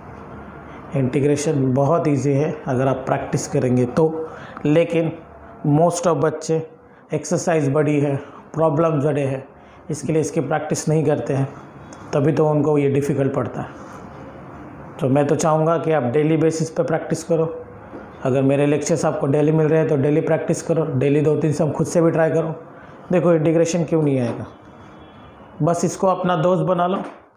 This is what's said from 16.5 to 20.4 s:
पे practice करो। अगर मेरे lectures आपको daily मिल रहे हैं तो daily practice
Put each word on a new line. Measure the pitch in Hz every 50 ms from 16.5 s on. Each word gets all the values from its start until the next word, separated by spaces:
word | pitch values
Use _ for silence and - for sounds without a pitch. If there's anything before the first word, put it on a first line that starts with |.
| 160 - 156 -
पे | - 180 165
practice | - 160 156 - - 165 - -
करो। | - 170 156 165 165 - - - - - - - - - - - - - - -
अगर | 135 123 139
मेरे | 135 135 143 139 147
lectures | 147 151 147 147 - 170 - 175
आपको | 156 147 - 160
daily | 139 143 151 151 151
मिल | 156 160 156
रहे | 147 160 160
हैं | 156 156
तो | 156
daily | 135 131 147 151 160
practice | 156 156 160 151